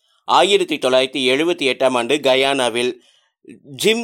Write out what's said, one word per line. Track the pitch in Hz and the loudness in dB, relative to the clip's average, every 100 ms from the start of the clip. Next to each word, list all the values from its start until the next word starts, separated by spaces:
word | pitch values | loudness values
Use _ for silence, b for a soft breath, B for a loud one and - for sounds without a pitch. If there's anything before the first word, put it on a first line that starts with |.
| _ _ - | _ _ 0
ஆயிரத்தி | 131 185 196 175 151 | 2 4 2 0 -4
தொள்ளாயிரத்தி | 127 127 131 143 127 | 0 2 0 -2 0
எழுபத்தி | 131 170 170 135 | 0 0 -2 -2
எட்டாம் | 123 131 127 | 0 0 0
ஆண்டு | 117 147 | 0 0
கயானாவில் | 135 131 135 139 123 117 123 123 b b b _ - 117 131 | 2 2 2 0 -2 -2 -4 -6 b b b _ -20 -20 -20
ஜிம் | 131 165 226 | -4 -2 0